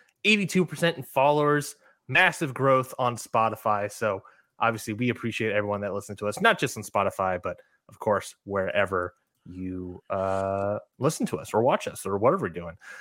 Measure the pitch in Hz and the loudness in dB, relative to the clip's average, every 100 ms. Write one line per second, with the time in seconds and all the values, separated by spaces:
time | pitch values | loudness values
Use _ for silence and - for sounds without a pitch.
0 | _ _ 202 214 190 185 175 143 170 160 | _ _ 2 2 2 2 0 0 0 0
1 | 131 - 143 147 147 147 139 - _ _ | -2 4 4 6 4 2 0 -10 _ _
2 | - 143 185 - 151 123 135 131 127 - | 0 4 4 4 -2 2 4 4 2 0
3 | 127 117 - 117 113 107 110 104 104 - | -2 -2 -2 2 2 0 0 0 -2 -2
4 | 110 98 - _ _ - 117 110 - 107 | -2 -2 -6 _ _ -2 0 0 -4 -2
5 | 123 117 117 - 110 101 104 104 101 101 | -2 -2 -4 -4 -2 0 0 -2 -4 -6
6 | - 98 104 - 226 196 139 - 104 104 | -8 -6 -6 0 0 2 -2 -6 -4 0
7 | 98 - 95 90 90 85 _ _ _ - | 0 0 -2 -2 -4 -8 _ _ _ -6
8 | - 101 - - 98 98 95 - 95 92 | 0 0 -2 -12 -6 -2 0 0 0 0
9 | 87 - _ _ - 92 92 92 90 90 | -4 -8 _ _ -16 -10 -8 -8 -10 -12
10 | - 98 95 95 98 98 101 104 - - | -6 -2 -2 -2 -2 -2 -2 -4 -8 -4
11 | 131 - 226 - - 104 123 175 - - | -2 -2 -4 -6 -2 2 2 2 -2 -8
12 | 95 98 117 185 107 85 85 87 - - | -4 2 4 2 0 -6 -10 -12 -16 -20